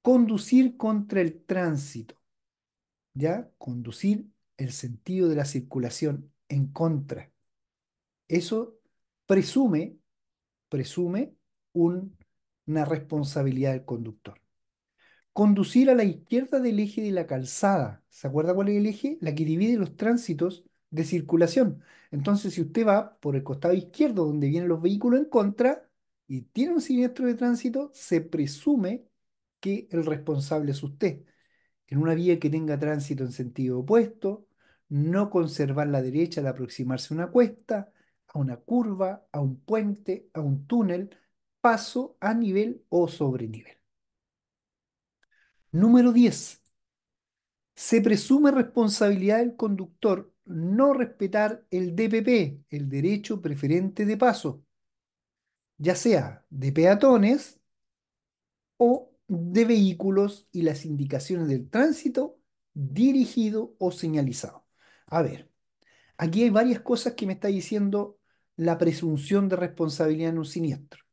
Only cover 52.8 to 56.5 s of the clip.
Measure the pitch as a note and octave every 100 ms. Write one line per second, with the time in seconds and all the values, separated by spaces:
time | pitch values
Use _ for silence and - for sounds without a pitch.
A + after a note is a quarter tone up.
52.8 | C#3 C#3 D#3+ G#3 - G#3 E3+ C#3+ C#3+ E3
53.8 | F#3+ G3 G#3 G#3+ B3 A3+ D3+ - _ _
54.8 | _ _ _ _ _ _ _ _ _ _
55.8 | D3 F3+ A#3 F#3+ G#2 - _